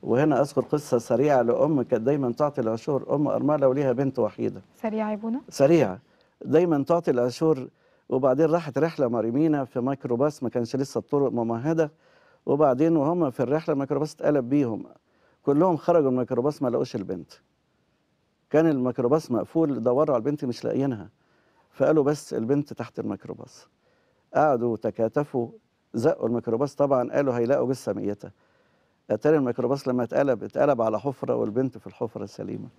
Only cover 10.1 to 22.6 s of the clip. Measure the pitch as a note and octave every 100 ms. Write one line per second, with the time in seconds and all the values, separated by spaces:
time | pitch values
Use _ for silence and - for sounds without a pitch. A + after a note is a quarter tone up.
10.1 | A#2+ D3 D3+ B2 B2 A#2 C3+ C3+ A#2 -
11.1 | D3 C#3 A#2+ A2+ A#2 C#3 E3 D3+ _ _
12.1 | _ _ _ - C#3+ D3+ B2 D#3+ E3 C#3+
13.1 | F3 D#3 B2 B2 D3+ D#3+ C#3 C#3 C#3+ D3+
14.1 | - D#3 D3 A#2+ C#3+ C3 G#2 - - _
15.1 | _ _ _ - C#3+ F#3 D#3+ - E3+ C#3
16.1 | B2+ B2 A#2+ B2 - C3 A#2+ C3+ A2+ F#2
17.1 | F#2 - - _ _ _ _ _ _ _
18.1 | _ _ _ _ D3 E3 C#3+ B2+ A#2 A#2+
19.1 | D3+ - A#2+ B2+ D#3+ D#3+ B2+ A#2 B2 D#3
20.1 | B2+ A#2 D3 C3+ A#2 A#2 A#2 C#3 A#2 F2
21.1 | _ _ _ _ _ _ - C3+ D#3 C#3
22.1 | D3 - B2 A2+ C#3+